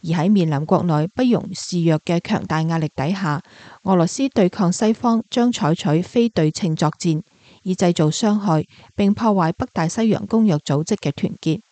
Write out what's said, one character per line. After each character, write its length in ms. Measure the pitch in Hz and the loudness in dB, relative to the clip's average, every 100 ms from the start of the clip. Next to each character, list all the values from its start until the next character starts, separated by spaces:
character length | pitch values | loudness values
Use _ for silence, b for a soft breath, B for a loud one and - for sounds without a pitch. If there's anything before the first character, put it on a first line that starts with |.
而 60 | 170 | -2
喺 220 | 175 175 | -2 2
面 160 | 208 165 | 2 2
臨 160 | 143 | 0
國 200 | 156 190 | 0 0
內 240 | 175 151 156 | 2 0 0
不 160 | - | 0
容 260 | 254 220 - 185 | 0 0 -2 -12
示 280 | - 175 | -6 -2
弱 160 | 165 156 - | 2 0 0
嘅 140 | 170 | -4
強 260 | - 214 - | -2 -6 -2
大 160 | 156 | -4
壓 160 | 160 165 | -2 -2
力 120 | 156 - | -4 -4
底 160 | 139 | -4
下， 300 | 190 185 147 B B B B | -2 -2 -4 B B B B
俄 140 | - 185 | 0 2
羅 100 | 170 | 2
斯 240 | - 269 | 0 -2
對 180 | - 185 | 2 0
抗 240 | - 175 | 2 -2
西 220 | 180 214 | 2 0
方 300 | 226 240 226 - | 0 0 0 -2
將 220 | - 240 | 0 0
採 220 | 233 226 | 0 0
取 300 | 165 170 151 | 0 2 0
非 260 | 180 247 233 | 0 0 0
對 220 | - 156 | 2 0
稱 240 | - 180 156 | 0 -4 0
作 140 | 151 | -2
戰， 320 | - 175 156 - b b b | -2 -2 -2 -4 b b b
以 100 | 190 | -6
製 180 | 185 180 | 0 0
造 140 | 175 156 | 2 0
傷 300 | - 220 208 | 2 0 0
害 260 | 202 156 151 B B - | 0 0 -2 B B -2
並 160 | 202 | 0
破 200 | 214 226 | 2 0
壞 200 | 196 165 | 2 0
北 140 | 170 254 | -2 -6
大 140 | - 165 | -2 -2
西 200 | - 226 | 0 0
洋 180 | 202 202 | 0 0
公 180 | 226 220 | 2 2
約 120 | 147 | 2
組 260 | - 143 | 0 -2
織 120 | 165 208 | 0 -4
嘅 140 | 156 | -4
團 220 | - - - | -4 -6 -4
結。 200 | - 160 - | -4 -4 -6